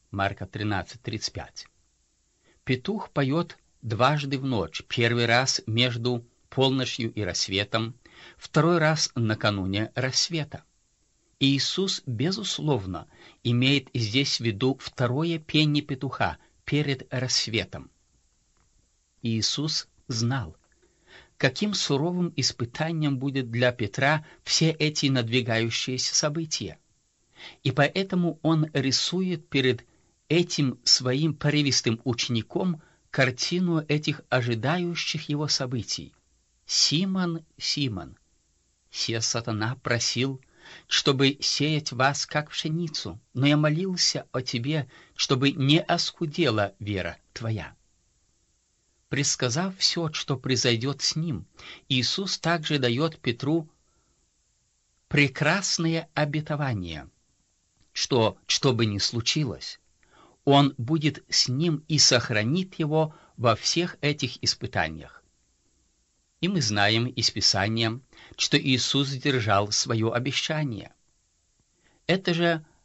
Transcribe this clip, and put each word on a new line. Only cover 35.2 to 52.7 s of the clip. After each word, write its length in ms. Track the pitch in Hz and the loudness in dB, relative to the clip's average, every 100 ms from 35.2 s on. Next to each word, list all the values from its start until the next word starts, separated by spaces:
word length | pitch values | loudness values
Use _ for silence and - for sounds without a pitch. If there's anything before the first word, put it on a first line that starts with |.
| - | -4
его 200 | 147 147 | -4 -2
событий. 640 | - 131 127 104 - 71 _ _ _ _ _ | -4 -4 -6 -6 -10 -10 _ _ _ _ _
"Симон, 800 | _ - - 147 190 190 180 165 - _ | _ 0 2 2 0 0 -2 -4 -10 _
Симон, 580 | - - 139 95 73 - _ _ _ _ _ _ _ | -6 -2 -2 -4 -10 -18 _ _ _ _ _ _ _
се 320 | - - 113 | -8 -4 -2
сатана 560 | 113 120 117 107 110 131 | -2 -2 -2 -2 -2 -4
просил, 640 | - 117 - - 135 135 _ _ - - _ | -2 -2 0 -2 -2 -4 _ _ -20 -20 _
чтобы 500 | - - 135 135 143 | 0 2 4 4 4
сеять 520 | - - 147 151 151 | -4 0 0 0 -2
вас, 340 | 120 135 139 - | 0 2 2 -4
как 240 | 151 151 | -4 -4
пшеницу, 720 | - 160 160 170 151 - 82 _ | -6 -4 -4 -4 -6 -10 -12 _
но 120 | 120 139 | 0 4
я 100 | 147 | 4
молился 720 | 151 151 190 180 - 139 - | 4 2 -2 0 0 0 -4
о 100 | 135 | -6
тебе, 480 | 127 120 123 160 127 - - | -4 -4 -2 -2 -4 -12 -20
чтобы 380 | - - 135 139 | -6 0 2 2
не 280 | 139 135 156 | 2 4 4
оскудела 920 | - 175 - - 165 143 151 117 101 - | 4 -2 -2 -4 -6 0 2 2 0 -2
вера 380 | 104 98 85 - _ | -6 -4 -4 -10 _
твоя". 440 | - 113 110 76 - _ _ _ _ _ _ _ _ _ _ _ _ _ | -8 -4 -4 -6 -16 _ _ _ _ _ _ _ _ _ _ _ _ _
Предсказав 680 | 131 139 - 127 123 190 190 | -2 -2 0 0 0 -2 0
всё, 340 | - - 165 | -2 0 -4
что 240 | 156 - 135 | -4 -4 -4
произойдёт 680 | 131 127 127 117 127 139 | 0 2 2 2 0 -2
с 120 | - | -2
ним, 320 | - 165 117 - - - - _ | -2 -4 -6 -8 -20 -20 -20 _
Иисус 520 | 131 120 - 196 - | 0 0 -2 -4 -4
также 400 | 165 170 151 | -2 -2 0